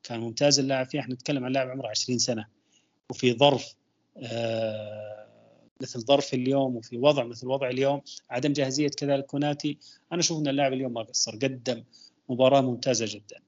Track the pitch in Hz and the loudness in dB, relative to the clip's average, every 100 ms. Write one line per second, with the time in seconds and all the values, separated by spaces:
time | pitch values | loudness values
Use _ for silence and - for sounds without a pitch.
0 | - 117 117 113 147 143 135 135 127 147 | -8 -6 -6 2 4 4 2 0 -2 -4
1 | 120 127 - 143 127 135 127 131 117 107 | -6 -8 -4 -4 0 -2 -2 -6 -6 -4
2 | - 123 - 113 110 _ _ _ _ _ | -2 0 0 -2 -6 _ _ _ _ _
3 | _ - 123 113 143 127 - - _ _ | _ 0 2 6 6 6 -4 -18 _ _
4 | _ - 123 117 117 113 110 107 107 107 | _ -14 -6 -4 -2 0 -2 -4 -8 -10
5 | 107 107 110 110 - - _ _ 131 123 | -12 -14 -18 -20 -20 -20 _ _ -10 -8
6 | 113 143 139 131 127 139 131 120 113 120 | 4 4 4 -2 2 2 2 -2 -8 4
7 | 143 139 120 117 123 135 127 127 135 139 | 4 4 0 -6 -4 -2 -2 0 0 0
8 | - - _ 123 147 143 131 135 147 143 | -6 -18 _ -2 0 0 0 0 -2 0
9 | 143 139 139 143 147 147 151 147 - - | 0 0 0 -2 -2 -2 -4 -6 -14 -20
10 | _ 175 160 160 147 139 139 131 131 117 | _ -2 -2 0 -2 0 0 0 -4 -6
11 | 110 - - 110 135 127 120 113 - _ | -6 -4 -4 -2 -4 -2 -6 -6 -8 _
12 | - _ - 123 131 139 127 117 135 117 | -20 _ -8 4 6 6 2 -2 -2 0
13 | 110 104 - - | -2 -8 -16 -20